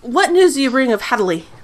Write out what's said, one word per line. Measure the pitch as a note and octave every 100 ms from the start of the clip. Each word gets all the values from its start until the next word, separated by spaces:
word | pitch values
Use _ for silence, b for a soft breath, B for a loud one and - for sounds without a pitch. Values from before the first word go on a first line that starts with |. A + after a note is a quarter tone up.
What | A#3+ C4 F#4+
news | F4 F#4
do | C#4
you | C4+
bring | B3+ C4
of | A3
Hadley? | - A#3 F#3 E3 - -